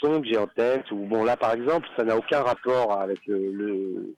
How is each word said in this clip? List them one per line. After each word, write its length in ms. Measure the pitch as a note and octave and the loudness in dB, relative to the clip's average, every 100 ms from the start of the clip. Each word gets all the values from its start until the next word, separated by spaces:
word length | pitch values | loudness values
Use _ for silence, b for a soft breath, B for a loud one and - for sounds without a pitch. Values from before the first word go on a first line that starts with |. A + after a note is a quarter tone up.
sons 200 | D3 D#3 | 0 0
que 60 | B2 | 0
j'ai 100 | A2 | 0
en 120 | G#2 | 0
tête, 420 | - A#2+ C3 - | 0 0 0 -2
ou 60 | G#2 G2+ | -6 -2
bon, 180 | A2 | 2
là, 120 | A2+ B2 | 2 2
par 160 | A#2+ | 2
exemple, 340 | A#2 B2 E3 - - | 0 0 0 -2 -2
ça 80 | |
n'a 120 | A2+ A2+ | 0 0
aucun 260 | - D3 | 2 0
rapport 580 | B2 A2+ B2 B2+ A#2 G2+ | 2 0 0 2 2 0
avec 240 | F#2+ F#2+ - | -2 -4 -4
le, 260 | G2+ G2 | -2 -2
le 640 | G2 G#2 G2 F#2+ F#2+ G2 | -4 -4 -4 -4 -6 -10